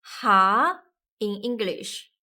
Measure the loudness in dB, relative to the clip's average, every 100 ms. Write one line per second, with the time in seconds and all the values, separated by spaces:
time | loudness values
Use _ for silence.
0 | -20 -8 2 4 6 4 2 -2 _ _
1 | _ _ -8 -6 -6 -4 -4 -6 -10 -14
2 | -16 _